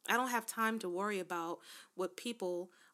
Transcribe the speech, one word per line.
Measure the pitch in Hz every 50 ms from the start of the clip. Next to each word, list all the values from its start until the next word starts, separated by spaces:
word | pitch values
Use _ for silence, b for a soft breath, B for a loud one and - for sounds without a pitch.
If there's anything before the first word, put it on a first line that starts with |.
| - -
I | 214
don't | 240 254 247
have | 240 226 226
time | - - 226 220 220 226 220
to | 196 180
worry | 175 185 202 208 208 185
about | 180 156 180 170 165 170 170 - B B B B B B B
what | 180 185 180 185
people | - - 247 233 233 190 180 175 175 185 185 B B B B